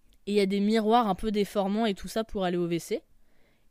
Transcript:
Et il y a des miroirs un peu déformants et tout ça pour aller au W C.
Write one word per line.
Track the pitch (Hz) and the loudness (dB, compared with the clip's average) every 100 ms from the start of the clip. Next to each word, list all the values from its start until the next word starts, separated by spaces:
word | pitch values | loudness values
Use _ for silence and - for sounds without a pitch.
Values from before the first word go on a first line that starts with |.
| _ _ - | _ _ -2
Et | |
il | 208 | 2
y | |
a | 196 | 2
des | 196 | 2
miroirs | 202 226 214 240 220 | 2 2 4 4 2
un | |
peu | 180 220 | -2 -2
déformants | 208 196 208 190 208 | -2 0 0 -2 0
et | 226 | -2
tout | 190 185 | -2 -6
ça | 220 | -6
pour | 220 208 | -6 -4
aller | 180 175 | -2 0
au | |
W | 170 170 | -2 -2
C. | - 254 - - - - _ _ _ | -4 -8 -8 -20 -20 -20 _ _ _